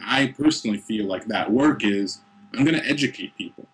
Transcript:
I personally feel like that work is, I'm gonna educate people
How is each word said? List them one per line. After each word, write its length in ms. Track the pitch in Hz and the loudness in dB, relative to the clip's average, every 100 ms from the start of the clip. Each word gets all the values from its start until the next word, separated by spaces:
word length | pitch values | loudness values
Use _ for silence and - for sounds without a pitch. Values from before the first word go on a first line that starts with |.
| 110 | 0
I 220 | 131 135 | 0 0
personally 500 | - 151 151 117 101 | 2 2 2 -2 -4
feel 280 | - 107 98 | -4 -4 -2
like 200 | 92 110 | -4 -4
that 260 | 98 92 | -2 2
work 320 | 117 147 139 | 4 4 2
is, 360 | 107 101 95 - _ - - 113 | 0 0 -2 -6 _ -20 -12 2
I'm 80 | |
gonna 200 | 147 165 127 | 2 2 0
educate 500 | 143 147 - - - | 0 -2 -2 -12 -10
people 300 | - - - | -12 -12 -20